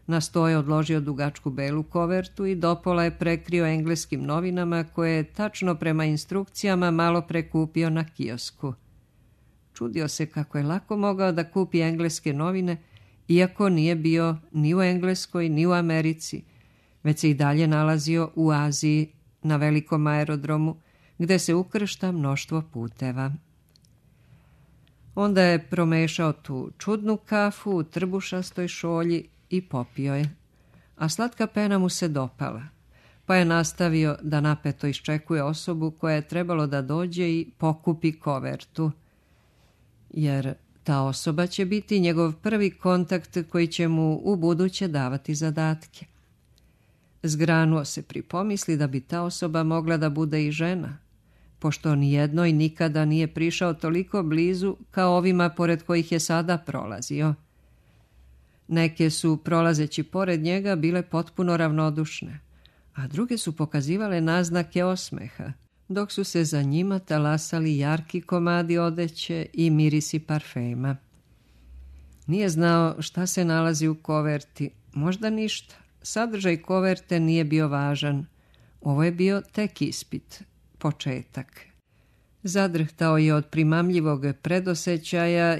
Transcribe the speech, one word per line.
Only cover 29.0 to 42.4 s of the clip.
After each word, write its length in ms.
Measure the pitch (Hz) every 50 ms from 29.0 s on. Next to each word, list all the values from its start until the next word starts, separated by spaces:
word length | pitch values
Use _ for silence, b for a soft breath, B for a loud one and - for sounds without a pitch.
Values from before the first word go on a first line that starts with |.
| 170 170 170 160 - - _ _ _ -
i 120 | 180 185
popio 520 | 185 - 147 123 123 - - 143 135 139 139
je. 160 | 143 151 147 - - _ _ b b b b b b b b b
A 120 | b 156 160
slatka 380 | - - 233 247 - - 220
pena 320 | 214 - 214 208 202 202 190
mu 100 | 185 175
se 200 | - - 180 165
dopala, 540 | 147 139 131 123 - - 147 135 110 110 139 156 _ _ _ _ b b b b b b b
pa 100 | - 185
je 80 | 185 175
nastavio 720 | 165 165 170 160 - - - 180 170 160 160 156 151 143 -
da 180 | - 151 151 147
napeto 460 | 147 151 151 - - 147 135 - -
iščekuje 560 | 143 135 - - - 151 151 - - 165 147
osobu 480 | 139 147 156 156 - 180 170 160 160 160
koja 240 | 160 - 170 160 156
je 140 | 151 147 -
trebalo 380 | 160 175 180 175 170 156 151
da 160 | 139 143 139
dođe 480 | 131 135 151 170 180 175 170 175 180 170
i 200 | 165 165 165 - - -
pokupi 540 | 165 156 156 160 - 180 160 160 - 160
kovertu, 800 | 156 - - 151 139 131 131 131 135 139 - - - 156 160 156 - _ b b b b b b b b b b b b b b b b b b b b _ -
jer 440 | - 156 151 143 139 135 131 135 - - _ _ _ _ -
ta 180 | 160 143 135
osoba 440 | 135 135 135 - - 165 147 170 175
će 180 | 180 - - 196
biti 360 | 180 208 214 - - 214 196
njegov 320 | 175 170 160 165 170 160
prvi 380 | 160 -